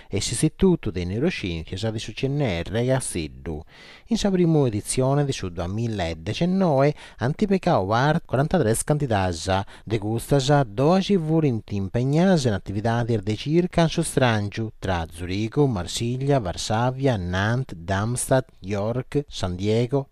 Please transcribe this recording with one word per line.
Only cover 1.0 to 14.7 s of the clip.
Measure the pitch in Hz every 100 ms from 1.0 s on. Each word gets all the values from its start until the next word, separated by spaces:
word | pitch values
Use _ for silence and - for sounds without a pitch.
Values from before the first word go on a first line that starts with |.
| 87
Neuroscienze | 104 160 - 98 82 78 95 110
di | 107
su | -
C | 107 135
N | 143
R | 135 85 85 104 123
Castello. | 131 - 92 76 64 73 76 - - - - -
In | 226
sa | 202
prima | 185 170 156 131
edizione | 104 - - 131 143
di | 143
su | - 92
duemiladiciannove, | 87 87 104 117 107 92 82 82 110 175 190 180 135 143 147 - -
Antipecao | 120 156 196 190 - 135 95
Art | 113 143 170 -
quarantatré | 123 156 185 110 110
candidasa, | - 151 139 104 92 82 95 95 98 - -
de | 110
custas | 104 113 - 143 131 147
doci | 123 101 143 185 190 196
furono | 156 160 151 113 -
impegnate | 104 95 120 131 151 190 175 127
in | 98
attività | - 101 107 117
de | 117 113 98 107
circa | 139 165 180 - 160
su | -
strangiu | 156 - 127 110 101 - 110